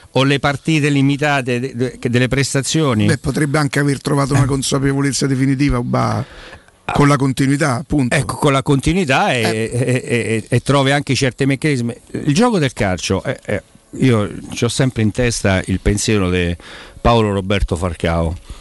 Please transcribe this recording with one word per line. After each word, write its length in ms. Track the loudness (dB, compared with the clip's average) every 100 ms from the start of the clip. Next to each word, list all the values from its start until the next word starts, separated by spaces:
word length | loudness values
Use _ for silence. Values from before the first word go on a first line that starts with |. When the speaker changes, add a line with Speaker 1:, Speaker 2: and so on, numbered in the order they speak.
| -4
Speaker 1:
o 100 | 0
le 160 | 2 2
partite 500 | 0 -2 0 0 2
limitate 720 | 2 2 2 0 0 0 -2
de-, 120 | -4 -4
de-, 220 | -4 -4
che 100 | 0
delle 180 | 0 2
prestazioni. 800 | 0 0 -2 0 0 2 2 2
Speaker 2:
Beh, 140 | 2
potrebbe 400 | 0 -2 0 0
anche 200 | 0 0
aver 220 | 0 0
trovato 320 | 0 0 2
una 100 | 2
Speaker 1:
Eh. 40 | 2
Speaker 2:
consapevolezza 800 | 0 -2 0 0 0 0 0 0
definitiva, 500 | 0 2 2 2 0
Uba, 480 | 0 0 0 -2 -6 -12 -20 -20 _ _ -4
con 160 | 2 4
la 80 | 4
continuità, 600 | 0 0 0 2 0 -2
appunto. 400 | -2 -2 0 0
Speaker 1:
Ecco, 220 | -2 0
con 140 | 2
la 120 | 2
continuità 680 | 2 0 2 0 2 2 2
e, 80 | 0
Speaker 2:
Eh. 280 | 0 -2 -2
Speaker 1:
e, 320 | -2 0 0
e, 140 | 0 -2
e, 260 | 0 -4 0
e 100 | -2
trovi 280 | 2 2 2
anche 220 | 0 0
certi 320 | -2 -2 0 -2
meccanismi. 500 | 0 0 -2 -4 -8 -12
Il 220 | -6 -2
gioco 240 | 2 2 2
del 160 | 0
calcio, 500 | -2 -2 -2 -2 -4
eh, 160 | -4 -8 -6
eh, 180 | -8 -8 -20 _ 0
io 320 | 2 2 0 -6 -12
c'ho 160 | -4 -4
sempre 360 | 0 -2 0
in 80 | -2
testa 500 | 0 -2 0 0 0 0
il 120 | -2
pensiero 520 | 0 0 0 0 2
di 240 | 0 0 -4 -10 -20 -20 -4
Paolo 320 | 2 2 2
Roberto 420 | 0 -2 -2 -2 -2
Falcao. 600 | -4 -2 -2 0 -2 -4 -12 -16